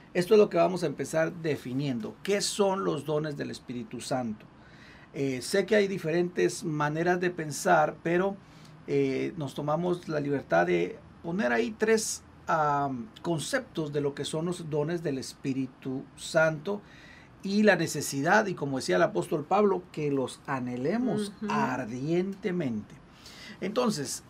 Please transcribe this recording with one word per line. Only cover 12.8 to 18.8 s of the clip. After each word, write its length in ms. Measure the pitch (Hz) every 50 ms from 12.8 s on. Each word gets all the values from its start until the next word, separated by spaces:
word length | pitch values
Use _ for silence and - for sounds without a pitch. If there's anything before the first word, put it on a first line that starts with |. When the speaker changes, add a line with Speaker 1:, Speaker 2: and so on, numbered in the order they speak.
| 143 139 131 120 113 107 - -
Speaker 1:
conceptos 720 | - 170 170 151 - - 277 262 - - - 170 156 143
de 80 | 143 151
lo 160 | 143 143 143
que 80 | - 139
son 220 | - - 156 165
los 220 | 180 175 175 165 156
dones 360 | 151 147 147 156 175 170 165
del 140 | 156 135 131
Espíritu 840 | 120 - - - - 143 127 135 131 127 - - - 135 131 139 - - -
Santo 640 | - - - - 160 160 160 156 143 - 196 208 208 - - - - - - - - - - - - -
y 180 | 196 196 214
la 140 | 214 208 185
necesidad, 720 | 170 165 135 - 151 - - 139 139 139 165 202 214 214
y 80 | 196 175
como 240 | - 147 139 135
decía 180 | 131